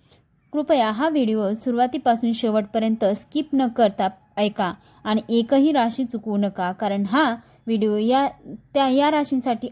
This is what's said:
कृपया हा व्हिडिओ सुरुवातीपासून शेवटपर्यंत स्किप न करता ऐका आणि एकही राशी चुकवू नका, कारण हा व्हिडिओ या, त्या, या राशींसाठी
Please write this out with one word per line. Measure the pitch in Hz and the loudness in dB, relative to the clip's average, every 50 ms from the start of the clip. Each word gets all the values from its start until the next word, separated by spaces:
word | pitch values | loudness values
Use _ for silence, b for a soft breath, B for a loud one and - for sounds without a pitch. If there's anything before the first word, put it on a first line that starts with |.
| b b b b b _ _ _ _ _ - | b b b b b _ _ _ _ _ -6
कृपया | 302 294 320 311 262 220 220 | -2 0 2 2 2 2 2
हा | 214 226 302 330 | 0 0 0 0
व्हिडिओ | 302 285 240 220 220 220 202 196 220 | 2 2 0 0 0 0 0 -2 -2
सुरुवातीपासून | 226 - 254 240 240 247 247 320 277 - 247 233 233 240 233 | -4 -4 -2 0 0 0 0 -2 0 2 2 2 2 2 -2
शेवटपर्यंत | 226 - 247 220 214 214 202 208 - 220 220 220 220 226 220 190 214 | -2 0 0 0 0 0 0 -2 -2 -2 0 0 0 0 0 0 0
स्किप | - - - - 302 294 - 277 | -2 -6 -6 -4 -4 -4 -2 0
न | 269 262 | 0 0
करता | 226 226 247 226 202 202 - 190 196 - - _ _ - | 0 2 2 2 2 2 0 -2 -2 -4 -8 _ _ -4
ऐका | 202 208 208 214 - 190 175 - - b b b b b | -2 -2 -2 0 -2 -4 -4 -4 -8 b b b b b
आणि | 214 214 214 - - | -2 -2 -2 -2 0
एकही | 233 233 226 - 277 277 277 320 | 0 0 0 2 2 2 4 4
राशी | 294 262 226 233 226 - 262 | 2 2 0 0 -2 -4 -6
चुकवू | 240 240 208 - 220 202 | -6 -8 -8 -6 -4 -2
नका, | 202 202 196 196 196 180 180 | -2 -2 -2 -2 -4 -4 -4
कारण | 185 - 220 202 196 202 196 | -4 -4 -4 -2 -2 -2 -2
हा | 185 233 302 311 247 233 226 B B B B B | 0 0 2 2 0 -2 -4 B B B B B
व्हिडिओ | 226 226 202 220 214 208 | -4 -2 0 0 0 0
या, | 214 220 233 254 269 277 269 - - - 135 - - - _ - | 0 2 2 2 2 0 0 -4 -8 -18 -18 -18 -18 -10 _ 0
त्या, | 277 269 262 | 0 2 2
या | 254 277 285 302 | 2 2 2 2
राशींसाठी | 311 294 285 - 277 254 - 262 233 220 254 247 | 2 0 0 0 -2 -2 0 -2 -4 -4 -4 -4